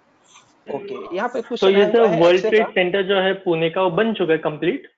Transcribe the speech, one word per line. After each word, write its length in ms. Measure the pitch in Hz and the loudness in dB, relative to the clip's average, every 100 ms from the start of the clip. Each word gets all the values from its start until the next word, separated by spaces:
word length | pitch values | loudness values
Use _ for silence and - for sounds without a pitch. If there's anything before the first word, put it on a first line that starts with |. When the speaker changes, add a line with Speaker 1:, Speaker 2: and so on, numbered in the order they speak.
| _ _ _ - _ _ - - | _ _ _ -20 _ _ -12 -12
Speaker 1:
ओके, 400 | - 247 - 330 | -10 -14 -10 -6
यहाँ 140 | 240 | -6
पे 120 | 254 | -6
Speaker 2:
तो 60 | - | -8
Speaker 1:
क्वेश्चन 200 | 233 190 | -2 2
Speaker 2:
ये 80 | 196 | 2
Speaker 1:
आया 160 | 208 | 4
Speaker 2:
सर 80 | 233 | 4
Speaker 1:
हुआ 80 | 226 | 4
है 140 | 165 | 4
Speaker 2:
वर्ल्ड 160 | 170 180 | 4 4
Speaker 1:
अक्षय 120 | 214 | 2
Speaker 2:
ट्रेड 160 | 220 - | 0 0
Speaker 1:
का। 60 | |
Speaker 2:
सेंटर 320 | 196 180 196 | 0 0 -2
जो 120 | 190 196 | 0 0
है 180 | 190 | 0
पुणे 360 | 190 190 165 165 | -2 -2 0 0
का, 120 | 185 | 0
वो 100 | 185 | -2
बन 220 | 170 226 | 0 -2
चुका 180 | 208 165 | -2 0
है 80 | 160 | 0
कंप्लीट? 480 | 160 151 160 269 - | -2 -4 -4 -4 -8